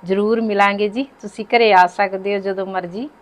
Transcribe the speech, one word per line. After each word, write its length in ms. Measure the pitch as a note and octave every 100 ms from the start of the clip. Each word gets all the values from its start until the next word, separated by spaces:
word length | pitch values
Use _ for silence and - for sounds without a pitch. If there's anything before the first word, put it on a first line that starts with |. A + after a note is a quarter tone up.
| F3
ਜ਼ਰੂਰ 360 | G3 G#3 A3+
ਮਿਲਾਂਗੇ 480 | A3+ G3+ G3+ G3+ G#3
ਜੀ, 140 | G#3+
ਤੁਸੀਂ 420 | C#4 _ G#3 - G#3+
ਘਰੇ 280 | A#3+ A3+
ਆ 140 | F#3 F3+
ਸਕਦੇ 460 | - G3 F#3+ F#3+
ਹੋ 60 | G3+
ਜਦੋਂ 260 | G3 F#3+ F#3+
ਮਰਜ਼ੀ 440 | F#3+ F3+ F#3 C#4+ _